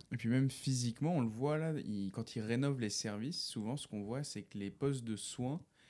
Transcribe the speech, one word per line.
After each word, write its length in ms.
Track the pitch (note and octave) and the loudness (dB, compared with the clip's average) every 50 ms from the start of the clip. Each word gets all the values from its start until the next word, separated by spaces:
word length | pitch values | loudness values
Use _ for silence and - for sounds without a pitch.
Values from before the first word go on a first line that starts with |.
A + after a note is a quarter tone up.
| - - | -6 -6
Et 60 | B2 | -6
puis 100 | A#2 - | 0 2
même 240 | A2+ A#2+ C3 C3+ C3 | 4 6 6 6 4
physiquement, 640 | - - - C#3 C3 B2 A#2+ A#2+ A2+ - C#3 D#3+ F3+ | 2 0 0 2 2 2 2 0 0 2 0 2 4
on 60 | D3 | 4
le 80 | A#2+ A2+ | 2 2
voit 280 | G#2+ A2+ C3+ D3 D3+ | 2 0 2 2 2
là, 160 | D#3 D#3+ D#3+ D#3 C#3+ - | 2 2 0 0 0 -2
ils, 260 | - G#2+ G2+ G2 F#2+ | -2 -2 -2 -2 -2
quand 240 | - A#2 A2 - - | -2 -4 -6 -4 -4
ils 60 | A#2 | -4
rénovent 400 | G#2+ A2 A#2 B2+ C#3 C#3+ C#3 B2+ | 0 2 2 4 4 2 2 2
les 80 | A2+ G#2 | 0 0
services, 520 | - - - A2 G#2 G#2 A2 D3 F3+ - - | 0 -2 -2 -2 -2 -2 -4 -4 -2 -2 -4
souvent 320 | - - A#2 G#2 A2 C3+ | -2 -2 -2 -2 -2 -2
ce 100 | D3 - | -4 -6
qu'on 160 | - A2 G#2 G2+ | -6 -6 -6 -4
voit, 200 | G#2 A#2+ C#3 D3 | -4 -4 -4 -4
c'est 160 | - - G#2+ G2 | -4 -6 -8 -8
que 140 | - - | -8 -6
les 120 | G#2 G2 G2 | -4 -4 -4
postes 360 | G2 - C#3 C#3 C#3 C3 A#2 | -2 0 0 0 0 0 -2
de 100 | A2+ G#2+ | -4 -4
soins, 460 | G2 - - - - B2 B2+ D3 F3+ - _ _ _ - | -4 -4 -6 -4 -2 -2 -2 -2 -4 -8 _ _ _ -20